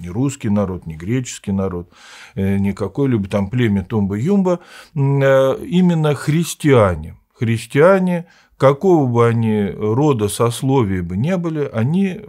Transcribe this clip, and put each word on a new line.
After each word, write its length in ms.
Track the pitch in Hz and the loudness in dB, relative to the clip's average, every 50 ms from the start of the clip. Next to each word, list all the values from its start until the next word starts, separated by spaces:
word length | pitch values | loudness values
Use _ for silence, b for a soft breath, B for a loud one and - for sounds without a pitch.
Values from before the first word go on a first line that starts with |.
не 100 | 85 87 | -14 -10
русский 400 | 87 117 139 139 - - - 110 | -6 -4 -4 -4 -4 -4 -4 -2
народ, 360 | 104 104 101 92 92 87 - | 0 0 0 -2 -4 -8 -10
не 80 | 80 80 | -12 -14
греческий 580 | 76 85 98 123 131 123 - - - - 101 | -10 -6 -4 -4 -4 -4 -6 -12 -12 -6 -4
народ, 380 | 98 98 95 95 90 87 85 _ B B B B B B B B B | -4 -2 -2 -4 -6 -8 -12 _ B B B B B B B B B
э, 240 | 98 98 98 98 98 | -4 -2 -2 0 0
не 160 | 98 98 98 | 0 -2 -2
какое-либо 540 | - 101 95 - 143 139 135 120 107 98 98 | -4 -6 -6 -4 -2 -2 0 0 0 -2 -2
там 200 | 107 101 98 95 | -2 -4 -2 -2
племя 340 | 123 123 123 107 101 98 | -2 -2 0 0 0 -2
Тумба-Юмба, 760 | 90 - 117 107 101 95 101 104 127 185 202 196 185 180 175 175 B B B B B B B | -2 -2 -2 -2 -2 -2 -2 -4 -2 0 0 2 2 0 -2 -2 B B B B B B B
м, 280 | 147 139 139 139 139 | -2 0 0 0 2
э, 420 | 135 135 135 135 135 135 - - - | 2 4 4 4 4 2 0 -2 -4
именно 500 | 151 170 180 180 175 170 160 156 151 143 | -2 0 2 2 2 2 2 0 0 -2
христиане. 1000 | - - 156 147 170 165 - - - - 147 135 117 104 92 87 76 78 87 - _ _ _ _ | -2 -2 -2 0 0 -2 -4 -6 -2 2 4 6 6 4 4 2 -2 -8 -12 -16 _ _ _ _
Христиане, 920 | - 120 113 117 110 - - - 139 160 185 196 190 185 180 180 170 170 b b b b b b | -6 -2 -2 -2 -4 -4 -2 2 4 6 6 6 4 2 0 -2 -4 -6 b b b b b b
какого 500 | - 135 135 143 143 196 190 175 156 139 123 | 2 4 4 4 4 4 4 4 4 4 2
бы 180 | 117 117 117 | 2 2 2
они 460 | 117 113 117 113 110 107 104 101 92 - | 4 2 2 0 0 0 0 0 -2 -4
рода, 520 | - 107 107 110 131 151 151 131 107 104 98 | -4 -2 -2 0 2 2 2 2 2 0 -2
сословия 760 | - - 117 120 117 - 139 131 135 135 113 95 95 92 | -2 0 -2 -2 -2 -2 -2 0 2 2 2 0 -2 -4
бы 140 | 87 85 92 | -4 -4 -4
не 200 | 98 127 170 190 | -4 -2 -2 -2
были, 320 | 175 170 165 160 151 143 - | -4 -4 -4 -4 -4 -6 -4
они 480 | - 113 113 143 165 190 196 185 180 - - | -4 -2 -2 0 0 0 0 -2 -4 -8 -14